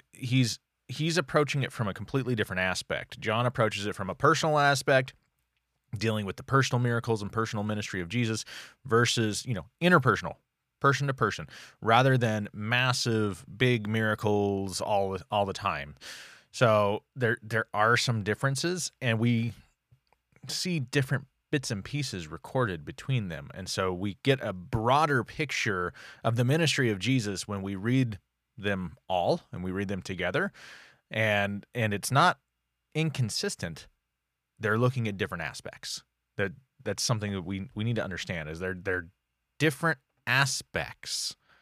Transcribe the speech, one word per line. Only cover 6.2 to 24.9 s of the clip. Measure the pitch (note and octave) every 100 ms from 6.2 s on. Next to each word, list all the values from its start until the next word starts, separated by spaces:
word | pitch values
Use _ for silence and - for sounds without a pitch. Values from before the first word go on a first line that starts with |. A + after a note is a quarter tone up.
| G2
with | -
the |
personal | - C3+ C3 B2
miracles | A#2+ A#2 A#2 A2
and | G2+
personal | A2 A2+ G#2+
ministry | G#2 G#2+ G#2 G2
of | E2+
Jesus | A#2 A2+ A2 - - - _ -
versus, | A2+ A#2+ - A2 G2+
you | - G#2+
know, | - _
interpersonal, | F3 F3 B2+ G2 F2 - _ _ _ _
person | C#3 C3+ C#3+
to | C3
person, | G#2+ - D2+ - - _
rather | G#2 A#2 C3+ C3
than | A#2 G#2+ G#2
massive, | G2+ G#2+ B2 B2+ B2+ B2 A2 G#2 F2+ - G2+
big | B2 B2 G#2
miracles | A2 A2 G#2+ G#2+ G#2 G2+ G2 G2 F#2
all, | - G#2 G2 F#2+ -
all | G#2 G2+
the |
time. | F#2 G2 D2+ C#2+ - - - - - _
So | - A#2+ G#2+ G2+ G#2+ - -
there, | A#2+ A#2
there | G#2+ A2 -
are | G2+ A2 A#2+
some | - A2+
differences, | G2+ G#2+ C3+ C3+ E3+ F3+ - -
and | B2+ A2+
we | A#2+ A#2 A#2 - - _ _ _ _ _ _ _ C3
see | - F#3 E3+
different | B2+ D3 C3 C3+ - _ _
bits | D3+ -
and | G#2 -
pieces | D3 C3 F#2+ D#2
recorded | D#2+ - C3 A#2 E2+
between | D2 - - B2+ G2
them. | D2+ C#2+
And | - F2+
so | - F#2+
we | F2+ G2+ F#2
get | C3 C3+
a | G#2
broader | F#2 F2+ A2+ A2+